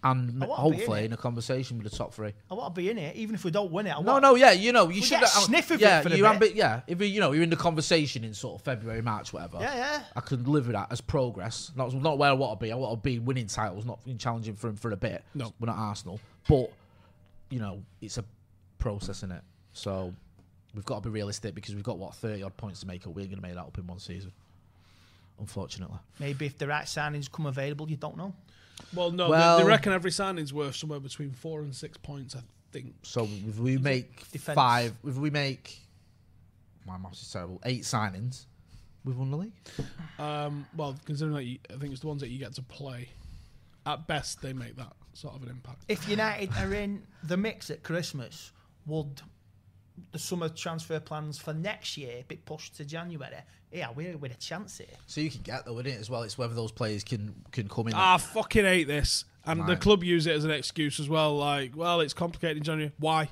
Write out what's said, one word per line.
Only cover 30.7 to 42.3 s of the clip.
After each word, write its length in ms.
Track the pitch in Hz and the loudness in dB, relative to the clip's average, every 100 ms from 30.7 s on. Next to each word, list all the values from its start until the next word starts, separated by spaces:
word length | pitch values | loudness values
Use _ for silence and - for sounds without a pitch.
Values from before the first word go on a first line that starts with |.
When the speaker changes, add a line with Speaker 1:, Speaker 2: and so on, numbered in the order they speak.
| - | -6
Speaker 3:
somewhere 240 | 156 147 | -8 -8
between 320 | 139 - 147 | -10 -10 -10
four 300 | 127 160 156 | -8 -10 -8
and 140 | 147 131 | -8 -10
six 220 | 147 - | -12 -14
points, 380 | - 143 131 131 | -14 -12 -12 -14
I 40 | 120 _ _ | -16 _ _
think. 240 | 147 123 - | -14 -14 -16
Speaker 1:
So 200 | - - 110 104 104 | -8 -4 -4 -4 -8
if 100 | 107 | -2
we 140 | 120 131 | 0 2
Speaker 2:
Is 40 | |
it 40 | |
Speaker 1:
make 480 | 135 131 123 - - | 2 0 -2 -18 -16
Speaker 2:
defense? 240 | 151 - 147 | -14 -4 4
Speaker 1:
five, 380 | 131 120 120 117 143 | 6 4 2 -4 -8
if 100 | 131 | -4
we 120 | 151 | -2
make, 500 | 147 139 131 - - - _ _ _ _ _ _ _ _ _ - | -2 -2 -4 -12 -20 -20 _ _ _ _ _ _ _ _ _ -14
my 120 | 92 | -12
maths 240 | 92 - | -12 -14
is 100 | - | -12
terrible, 300 | 101 87 90 123 | -10 -10 -8 -6
eight 180 | 127 | -6
signings, 640 | - 117 107 92 120 127 - _ _ - - - 131 | -2 -2 -2 -4 -8 -8 -18 _ _ -20 -20 -14 -8
we've 120 | 123 | -4
won 140 | 135 | -4
the 60 | 147 | -4
league. 160 | 202 208 - - 131 - 156 - | -8 -12 -18 -10 -10 -10 -16 -10
Speaker 3:
Um, 460 | 151 147 147 147 139 160 | -6 -4 -6 -8 -10 -8
well, 200 | 147 135 - | -8 -8 -8
considering 300 | 147 156 147 | -4 -2 -4
that 80 | 123 | -6
you, 140 | 127 - | -10 -12
I 80 | 135 | -10
think 140 | 143 | -10
it's 80 | 131 | -8
the 60 | 156 | -8
ones 140 | 143 | -8
that 80 | |
you 100 | 131 | -8